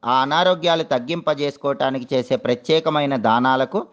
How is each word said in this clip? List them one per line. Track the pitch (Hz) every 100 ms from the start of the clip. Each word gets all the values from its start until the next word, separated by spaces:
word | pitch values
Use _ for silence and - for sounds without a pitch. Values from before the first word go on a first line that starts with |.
ఆ | 117 131
అనారోగ్యాలు | 135 160 185 175 170 165
తగ్గింపజేసుకోవటానికి | 156 131 123 170 156 147 143 - 143 135 135 135 120
చేసే | 131 123 127
ప్రత్యేకమైన | 117 123 - 160 160 151 143 135
దానాలకు | 110 117 131 131 131 196 -